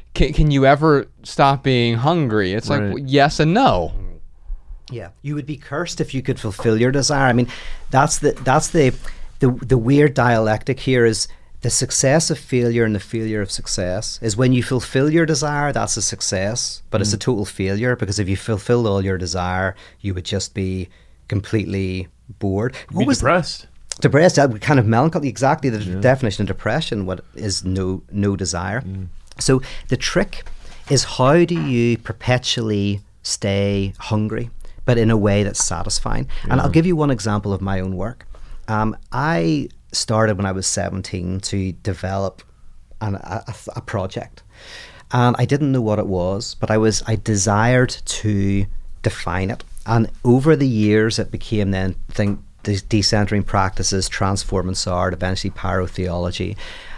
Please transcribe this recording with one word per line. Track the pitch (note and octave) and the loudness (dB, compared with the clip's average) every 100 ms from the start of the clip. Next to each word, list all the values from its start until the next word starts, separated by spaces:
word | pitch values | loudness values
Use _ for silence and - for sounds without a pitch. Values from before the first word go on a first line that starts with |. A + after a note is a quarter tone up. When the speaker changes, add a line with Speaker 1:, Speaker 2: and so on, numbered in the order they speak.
| - | -10
Speaker 1:
can, | - C#3 | 2 2
can | D3+ D3+ | 4 4
you | C#3 C3+ | 6 6
ever | C#3 D#3 C#3+ - - | 6 6 4 2 -12
stop | - - C#3 C#3 | -10 4 4 4
being | C3+ B2+ A#2 A2+ | 2 2 4 2
hungry? | C3+ F3 C#3 G#2+ F#2+ | 2 2 2 2 2
It's | G2+ - | -2 0
like, | C#3+ | 0
Speaker 2:
Right. | G#2 | 0
Speaker 1:
w-, | F#2+ C3+ | -2 2
yes | C#3 C#3+ - | 4 4 4
and | D#3 | 2
no. | G3 C4+ F#2 E2 - F#2 - - - - - - - - | 4 4 2 0 -4 -8 -12 -16 -18 -10 -10 -10 -16 -14
Speaker 3:
Yeah, | A#2+ F2 - | -14 -14 -12
you | C#3 D3 | -8 -8
would | C#3+ | -6
be | D3+ | -10
cursed | - C#3+ - - | -8 -6 -6 -4
if | C#3+ | -4
you | C3 | -4
could | - A#2 | -4 -4
fulfill | A2 G2 A#2 A2 | -4 -2 0 4
your | B2 | 4
desire. | C#3 B2+ C#3+ C3 | 2 0 2 4
I | |
mean, | A#2+ B2 - - - - | 4 0 -4 -8 -6 0
that's | C3 D3+ - | 4 4 2
the, | D3 - | 0 0
that's | C3 C#3 - | 2 2 2
the, | E3 C3+ - - - - - | 4 4 2 -6 -8 -12 0
the, | C3 B2 A2+ | 0 0 2
the | B2+ | 2
weird | A2+ C#3+ D3 | 4 6 6
dialectic | C3+ A#2+ A#2 A2 G#2+ - C3 | 4 4 4 4 0 -2 -4
here | - B2+ A#2 | 0 4 4
is | G#2 - - - - | 4 -4 -8 -18 -6
the | A#2+ | -2
success | - B2+ - C3+ D3+ D#3+ | -2 -2 0 2 2 2
of | C#3+ | -4
failure | - B2+ A#2+ A#2 | -2 0 2 2
and | A2+ | 2
the | G#2 | 0
failure | - A2+ A2 G#2+ | -4 -6 -4 -4
of | G2 | -4
success | - - - F2+ F#2 - - | -6 -6 -4 -2 -2 -4 -6
is | A#2 G2+ | -4 0
when | C3 | 2
you | B2+ | 2
fulfill | A2+ B2+ - C3 C#3+ | 2 -2 -2 0 2
your | D#3+ D#3+ | 2 2
desire, | D3+ D3+ D3 D3 | 0 -2 -2 -2
that's | A#2 G#2 - | -2 -2 -2
a | |
success, | G2+ G2+ - G2 G2 A#2+ - - - | -4 -4 -4 -2 -2 -4 -6 -10 -4
but | G#2+ | -2
it's | G#2 | 0
a | G2 | 0
Speaker 2:
Mm. | |
Speaker 3:
total | - A2+ G#2 | 0 -2 -4
failure | - F#2+ G2 B2 B2 | -4 -2 0 0 -2
because | G2 G2 | -2 -2
if | F#2 | -2
you | F#2+ | -2
fulfilled | - G#2 - B2 A2+ | -2 -4 0 2 2
all | G2 | 0
your | F#2+ F#2 | 0 -2
desire, | F2+ F2+ F2+ F#2 F#2+ - - - | -4 -4 -2 -2 -2 -4 -18 -10
you | G2+ | -6
would | F#2 - | -6 -4
just | G2+ - | -6 -4
be | - F#2+ F#2 F2 - - - - | -4 -4 -4 -8 -14 -20 -20 -6
completely | G#2 F#2+ A2 F2 G2 F#2+ F#2 F2 _ - - | -4 -2 -2 -2 -2 -2 -4 -8 _ -20 -6
bored. | G2+ F#2+ A#2+ - - | -2 -2 -2 -6 -10
Speaker 2:
You'd | D3+ | -2
Speaker 3:
What | |
Speaker 2:
be | A#3+ | 0
Speaker 3:
was | B3+ | 2
Speaker 2:
depressed. | B2 F3 D3 - - - - - | 4 2 0 -10 -16 -20 -16 0
Speaker 3:
Depressed, | C3 C3+ F3 D#3+ | 2 6 6 6
uh, | C#3 A2 | 2 2
kind | - C#3+ | 2 4
of | G#2+ | 4
melancholy. | A2+ D#3 D#3+ C#3+ | 4 2 0 -4
Exactly | G#2 C3 D#3+ C#3 | 0 0 2 -2
the | A2 | -2
Speaker 2:
Yeah. | F2+ F#2 | -4 0
Speaker 3:
definition | B2 C3 B2 - | 2 4 0 0
of | G2 | -4
depression, | F#2+ G#2+ C3 - G#2+ F#2 | -2 -2 -2 -2 -4 -4
what | F#2 - - | -6 -8 -10
is | G#2 F#2 | -6 -4
no, | F#2 F#2+ F#2 F#2 - | -2 -2 -2 -4 -6
no | G2+ G2+ G2 | -2 0 0
desire. | F#2 F2 F#2 A2 | -2 -4 -4 -6
Speaker 2:
Mm. | F#2 F#2+ F#2 - - - | -6 -10 -10 -12 -16 -4
Speaker 3:
So | - C3+ - - - | 2 2 2 -10 -4
the | B2+ | -4
trick | - F3 G3+ - - - - - - | 0 -2 -2 -4 -10 -12 -14 -16 -2
is | C#3 - - | 0 0 0
how | C3 E3 E3+ | 4 6 4
do | E3+ | 0
you | D3 A#2+ A#2 A#2 | 0 2 2 0
perpetually | - - - B2+ - - A2+ G#2 G2+ G2+ - - | -4 -6 0 0 0 -4 -2 0 0 -2 -8 -14
stay | - - G#2 G2 G2+ G2+ G2 - | -8 -4 0 0 2 0 -2 -6
hungry, | - G#2+ G#2+ A2 A#2+ - - - - | -2 -2 0 -4 -6 -10 -12 -6 0
but | A#2 | 4
in | A2 | 4
a | A2+ | 4
way | G2+ G2+ | 4 4
that's | G2+ - | 2 0
satisfying? | - E2+ - - A#2 A2+ C3 - - | -2 -2 -2 -2 0 -2 -2 -4 0
And | B2+ | 2
I'll | C3 | 4
Speaker 2:
Yeah. | |
Speaker 3:
give | E3 E3 | 4 4
you | E3 | 2
one | D3 | 2
example | B2 A2+ G#2 G2+ | 0 0 -2 -2
of | F#2+ | -4
my | F#2+ F#2+ | -2 -2
own | F#2 F#2 | -4 -4
work. | G2 - - - - - - | -6 -8 -16 -16 -12 -12 -4
Um, | G#2+ A2 - - | 0 0 -4 -8
I | B2 D3 E3+ E3 D3+ A#2+ - - | -4 -2 0 0 0 -4 -12 -10
started | - - A2 A2 G2 | -8 -2 2 2 2
when | G2+ | -2
I | |
was | F#2+ F#2+ | -2 -4
seventeen | - F#2 F#2+ F#2+ G2 F2 F#2 | -4 -4 -4 -6 -6 -4 -6
to | - G2+ F#2+ E2+ | -4 -4 -4 -4
develop | - F#2+ F#2+ G2 F#2+ - - - - - - - | -6 -6 -4 -4 -4 -8 -20 -20 -20 -20 -20 -8
an, | G#2+ G2 | -6 -6
a, | - G2 - | -6 -10 -10
a, | G#2 - - | -14 -10 -12
a | |
project. | - G#2+ F#2+ - - - - - - - - - - | -6 -4 -4 -8 -12 -18 -20 -20 -20 -20 -20 -20 -2
And | B2+ B2 A#2 | 2 4 4
I | B2+ | 0
didn't | C#3+ D3 | 2 2
know | C3 | 2
what | A2 G#2 | 2 0
it | F#2+ | 0
was, | F#2 F2+ G2 - - | 0 0 -2 -6 -6
but | - | 0
I | A2 | 4
was, | A2 G#2 - | 4 2 0
I | G#2+ | -2
desired | - G#2 A2 G#2 A#2 B2+ B2+ - - | 0 0 2 2 4 4 2 -2 -8
to | - G#2+ G2+ G2 G2 G2+ - - - | -4 -2 0 2 2 0 -2 -8 -4
define | A2+ - - F2+ F#2+ | -4 -2 -4 -2 -2
it. | A#2+ - - - | -4 -10 -12 0
And | A#2 A2 - | 2 2 0
over | B2 B2 D3 D3+ | 4 4 6 4
the | C3+ | 4
years, | A2+ G#2 G#2+ A2 A2 | 4 4 4 4 0
it | - | -4
became | F#2+ - G#2+ G2+ | -6 -4 0 0
then, | F#2+ F#2+ F2+ - | 0 -2 -4 -6
think, | - G2+ G2+ - - | -2 0 -2 -8 -10
de-, | - G2+ | -4 -2
decentering | - A2 G2 G#2+ G#2 G#2 G2 | 0 0 2 2 2 0 0
practices, | G2+ F#2+ - F#2 G2 F#2 | 0 0 0 0 0 -2
transformance | - G2 G2 - G2 F2+ F#2+ - | -2 -2 -2 -2 -2 -2 -4 -2
art, | F2+ F2+ | 0 0
eventually | F2 F#2 F#2+ G2+ | -2 -4 -2 -6
pyrotheology. | - G2 F#2+ F2+ - F2+ F2 F2+ - F#2+ F#2+ - - - | -6 -2 -2 -2 -4 -4 -2 -4 -4 -6 -6 -12 -14 -14